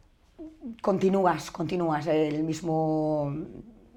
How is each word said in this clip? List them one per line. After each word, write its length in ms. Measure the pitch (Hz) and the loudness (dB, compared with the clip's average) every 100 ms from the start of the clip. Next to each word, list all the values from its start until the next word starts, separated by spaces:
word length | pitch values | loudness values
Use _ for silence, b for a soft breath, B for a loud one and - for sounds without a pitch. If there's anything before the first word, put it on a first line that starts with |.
| _ _ _ - 320 - 277 226 | _ _ _ -18 -18 -14 -14 -4
continúas, 680 | - 190 190 196 180 156 - | 0 2 4 4 4 2 -4
continúas. 560 | - 160 185 170 147 147 | -6 -4 0 0 0 2
El 360 | 156 151 151 | 2 2 0
mismo, 920 | 160 156 170 160 160 156 156 151 143 147 175 - - - - | -2 -2 0 0 2 2 2 0 -2 -4 -8 -14 -18 -20 -20